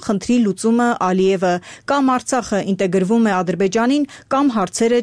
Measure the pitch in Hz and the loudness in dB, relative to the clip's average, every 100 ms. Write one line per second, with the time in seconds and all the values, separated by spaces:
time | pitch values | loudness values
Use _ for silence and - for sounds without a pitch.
0 | - 202 - 240 214 190 226 233 240 233 | 0 -2 0 2 2 0 0 2 0 0
1 | 180 190 190 190 180 180 - - - 285 | 0 2 2 2 0 -2 -6 -10 -2 0
2 | 262 254 - 254 - 196 185 185 196 190 | 2 0 -2 -4 -2 -2 -2 -2 0 0
3 | 180 233 220 185 180 175 196 226 240 294 | 2 2 2 0 -2 -2 0 0 0 0
4 | 285 - - 269 285 220 180 - 226 240 | -2 -8 -4 0 0 0 -2 0 0 0